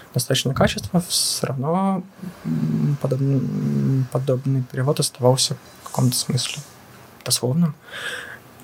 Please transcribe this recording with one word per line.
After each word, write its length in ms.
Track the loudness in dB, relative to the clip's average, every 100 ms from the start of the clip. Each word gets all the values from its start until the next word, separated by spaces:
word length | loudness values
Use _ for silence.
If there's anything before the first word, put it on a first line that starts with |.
| -6
достаточное 420 | -4 0 0 0 2
качество, 460 | 2 0 -2 0 0
всё 400 | 0 -2 -2 -2
равно, 560 | -2 0 2 2 0 -4 -12 -14 -8 -4
м, 520 | 0 0 2 2 0
подобн-, 360 | 0 0 2 2
м, 680 | 0 -2 0 0 2 2 0
подобный 520 | -2 0 0 0 0
перевод 360 | 0 -2 0 0
оставался 540 | -2 2 4 4 2 -4 -12 -20
в 20 | -6
каком-то 260 | 2 2 2
смысле 460 | 0 -2 -2 -8 -12 -20 -20 -20 -20 -12 -4
дословным. 500 | -2 0 2 2 0 -12 -12 -8 -8 -10 -16 -20 -20